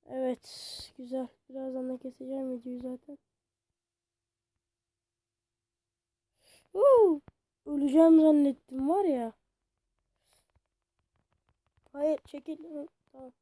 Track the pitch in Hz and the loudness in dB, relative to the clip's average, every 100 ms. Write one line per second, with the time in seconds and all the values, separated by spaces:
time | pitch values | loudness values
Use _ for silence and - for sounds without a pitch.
0 | _ 262 254 240 - - - - - - | _ -6 -6 -6 -12 -18 -16 -16 -18 -20
1 | 247 262 247 _ _ 262 262 262 254 254 | -10 -8 -10 _ _ -12 -10 -8 -8 -10
2 | 262 - 254 269 262 254 247 247 254 254 | -12 -16 -10 -8 -8 -8 -10 -12 -12 -14
3 | - 285 _ _ _ _ _ _ _ _ | -16 -20 _ _ _ _ _ _ _ _
4 | _ _ _ _ _ _ _ _ _ _ | _ _ _ _ _ _ _ _ _ _
5 | _ _ _ _ _ _ _ _ _ _ | _ _ _ _ _ _ _ _ _ _
6 | _ _ _ _ _ - _ 370 539 508 | _ _ _ _ _ -20 _ 2 6 6
7 | 403 294 - _ _ _ - 294 277 285 | 6 2 -6 _ _ _ -10 -4 0 4
8 | 330 320 311 302 285 254 _ 262 269 370 | 8 8 6 4 2 -2 _ -6 -2 0
9 | 381 262 233 - _ _ _ _ _ _ | 0 -2 -6 -12 _ _ _ _ _ _
10 | _ _ _ _ _ _ _ _ _ _ | _ _ _ _ _ _ _ _ _ _
11 | _ _ _ _ _ _ _ _ _ 277 | _ _ _ _ _ _ _ _ _ -4
12 | 294 302 _ 285 285 302 320 302 302 _ | -2 -2 _ -18 -14 -16 -14 -16 -16 _
13 | _ 262 254 _ | _ -20 -20 _